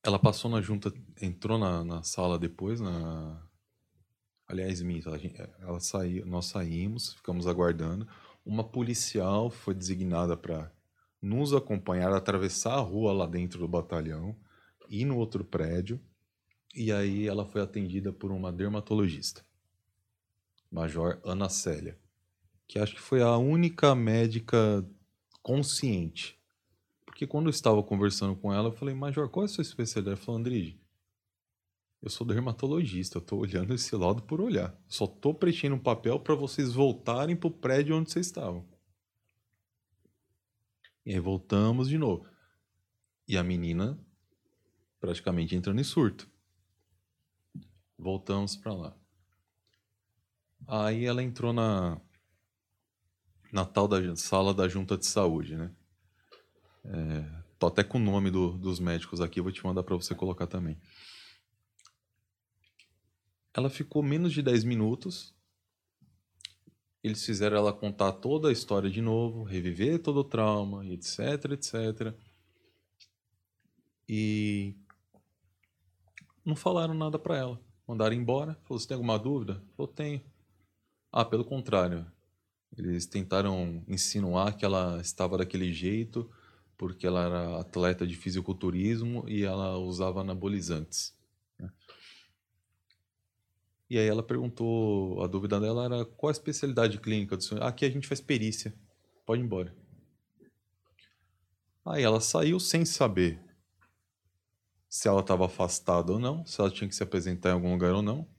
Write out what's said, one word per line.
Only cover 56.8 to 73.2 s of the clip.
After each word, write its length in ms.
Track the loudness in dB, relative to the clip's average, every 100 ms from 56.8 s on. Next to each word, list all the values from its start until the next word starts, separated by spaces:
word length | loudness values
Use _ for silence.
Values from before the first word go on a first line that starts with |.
É, 580 | -10 -6 -4 -4 -6 -12 -16 _
tô 80 | 2
até 160 | 4
com 140 | 2 2
o 20 |
nome 280 | 4 4 2
do, 300 | 2 0 0
dos 220 | -4 -2
médicos 400 | -2 -2 -4 -4
aqui, 200 | -4 -2
vou 120 | -4
te 120 | -4
mandar 200 | -4 -2
pra 100 | -2
você 220 | -4 -4 -4
colocar 320 | -4 -4 -6
também. 280 | -4 -6 -6 _ -20 -20 -20 -20 _ _ _ _ _ -20 _ _ _ _ _ _ _ _ _ _ _ _ _ _ _ _
Ela 160 | -2 -2
ficou 320 | -4 -2 0
menos 300 | 0 2 0
de 100 | 2
dez 220 | 4 4
minutos. 680 | 4 2 0 0 -6 -10 -14 _ _ _ _ _ _ _ _ _ _ _ -20 _ _ _ _ _
Eles 200 | -6 -4
fizeram 320 | -4 0 2 4
ela 160 | 4
contar 380 | 2 -6 2 2
toda 340 | 2 -2 2 2
a 40 |
história 380 | 2 0 0 2
de 100 | 0
novo, 440 | 0 0 0 -4
reviver 580 | -6 -4 -4 0 0 2
todo 140 | 2 0
o 80 |
trauma, 600 | 0 2 2 2 -2 -6 -8
et 160 | -8
cetera, 500 | -8 -4 -2 -2 -4
et 80 | -6
cetera. 560 | -4 -2 -2 -2 -6 -8 -20 _ _ _ _ _ _ _ -20 _